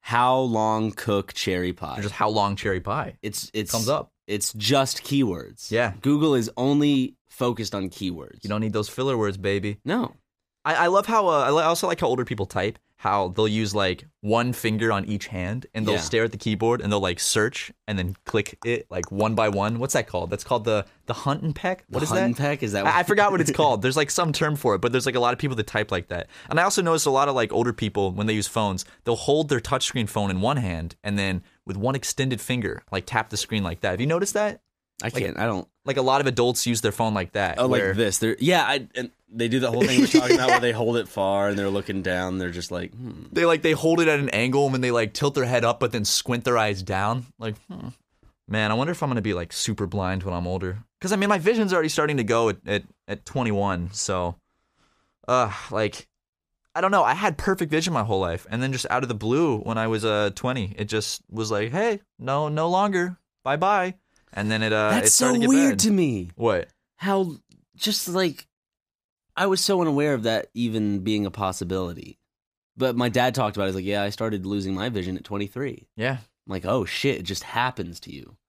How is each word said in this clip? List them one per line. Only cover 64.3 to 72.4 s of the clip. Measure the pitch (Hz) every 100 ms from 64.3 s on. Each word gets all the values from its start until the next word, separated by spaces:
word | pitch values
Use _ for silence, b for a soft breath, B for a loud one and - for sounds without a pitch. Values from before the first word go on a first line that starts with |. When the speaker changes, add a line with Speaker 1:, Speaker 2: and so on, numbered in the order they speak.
Speaker 2:
And | - 107
then | 110
it, | 110
uh, | 107 107
Speaker 1:
That's | 226 -
Speaker 2:
it |
started | - 254 247
Speaker 1:
so |
Speaker 2:
to | 233
get |
Speaker 1:
weird | 269 277
Speaker 2:
bad. | 202
Speaker 1:
to | 214
me. | 202 160 110 87 -
Speaker 2:
What? | 117 95 - _ _ _
Speaker 1:
How, | 185 196 185 151 _ _ _ _
just, | - 202 -
like, | 175 185 135 - _ _ _ _ _ _ _ _ -
I | 196
was | 190
so | - 196
unaware | 165 139 147
of | 135
that | 110 113 -
even | 113 120 110 104 101
being | 95 107 101
a |
possibility. | 95 98 92 90 95 90 85 82 - _ _